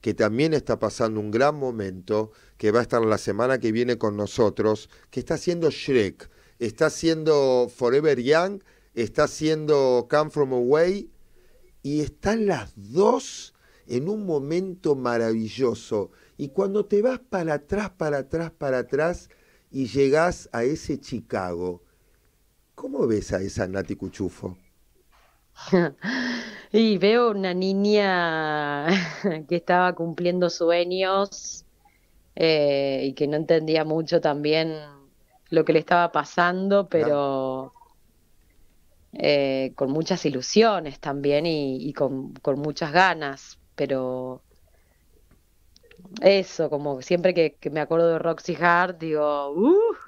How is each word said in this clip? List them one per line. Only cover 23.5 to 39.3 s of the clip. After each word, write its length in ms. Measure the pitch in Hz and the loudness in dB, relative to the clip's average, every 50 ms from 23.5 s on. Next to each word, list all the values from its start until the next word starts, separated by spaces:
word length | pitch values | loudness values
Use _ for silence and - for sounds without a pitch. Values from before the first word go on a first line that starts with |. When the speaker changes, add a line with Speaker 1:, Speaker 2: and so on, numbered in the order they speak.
| - 123 98 | -4 -4 -4
Speaker 1:
Nati 300 | 90 95 98 92 - 101 | -2 -2 -6 -4 -6 -8
Cuchufo? 600 | - 98 92 - - 101 90 - - - 95 90 _ _ _ _ _ _ _ _ _ _ _ _ _ _ _ _ _ _ _ _ | -8 -8 -12 -8 -6 -6 -6 -6 -8 -12 -12 -12 _ _ _ _ _ _ _ _ _ _ _ _ _ _ _ _ _ _ _ _
Speaker 2:
<laughs> 420 | - - - 190 180 170 147 139 _ - 202 262 262 247 247 240 240 233 - - - - _ | -20 -2 0 2 2 2 0 -4 _ -8 -6 -4 -4 -4 -4 -6 -8 -10 -12 -16 -18 -12 _
Y 260 | - 214 226 220 208 175 | 2 4 4 4 2 4
veo 320 | 180 202 226 240 240 233 | 4 4 4 4 4 2
una 240 | 208 196 190 185 180 | 0 -2 -2 -2 -2
niña 1300 | 180 190 190 196 196 202 208 208 208 202 196 185 180 170 165 160 160 156 156 151 151 147 143 143 143 147 | -2 0 0 0 2 2 4 4 4 4 4 2 2 0 0 0 -2 -2 -2 -2 -2 -2 -2 -2 -2 0
<laughs> 640 | 165 190 196 175 160 156 - - 185 160 156 151 - | 2 0 0 0 -4 -10 -4 -4 -4 -4 -4 -4 -4
que 80 | 127 | -4
estaba 380 | 170 - - 180 180 180 180 175 | -4 2 2 4 4 4 2 0
cumpliendo 560 | - 165 170 160 - 175 175 175 185 180 170 | -2 -6 -6 -4 -2 -2 0 2 2 0 0
sueños, 1120 | 170 - 170 165 170 175 175 175 180 185 190 185 190 196 202 202 - - - - - - _ _ _ _ _ _ _ _ _ _ _ _ _ _ _ | 0 0 2 2 2 2 2 0 0 -2 0 0 2 0 0 -2 -6 -14 -14 -14 -16 -16 _ _ _ _ _ _ _ _ _ _ _ _ _ _ _
eh, 680 | - 165 160 160 151 147 143 139 139 139 139 135 131 131 | 2 2 4 4 4 4 2 2 2 0 0 -2 -2 -2
y 100 | 139 135 | -4 -2
que 140 | - 151 139 | -2 -2 0
no 80 | 151 | 0
entendía 480 | 151 160 - 170 160 156 156 160 160 156 | -2 2 4 2 2 4 2 2 2 2
mucho 360 | 156 156 165 160 - 170 170 | 0 -2 -2 0 2 0 2
también 540 | 160 156 143 147 147 151 156 160 160 160 156 156 151 147 143 139 _ _ _ _ _ _ _ _ _ _ | 2 2 0 0 0 2 2 2 0 -2 -6 -10 -14 -18 -20 -20 _ _ _ _ _ _ _ _ _ _
lo 140 | - 165 156 | 2 2 4
que 80 | - | 4
le 60 | 156 160 | 2 2
estaba 300 | 160 - 180 175 175 170 | 2 4 2 2 2 2
pasando, 760 | - 156 143 - - - 175 175 180 185 190 196 196 202 190 160 | 0 -4 -4 -2 0 2 2 2 2 -2 0 2 2 2 2 2
Speaker 3:
Claro. 160 | - 165 151 | 0 0 2
Speaker 2:
pero, 640 | 151 147 143 143 139 135 135 131 131 131 131 135 135 _ - - _ _ _ _ _ _ _ _ _ _ _ _ _ _ _ - _ _ _ _ _ _ _ _ _ | 2 0 0 0 -2 -2 -2 -4 -4 -6 -6 -10 -12 _ -20 -20 _ _ _ _ _ _ _ _ _ _ _ _ _ _ _ -20 _ _ _ _ _ _ _ _ _
eh, 600 | - - - - | -8 0 2 2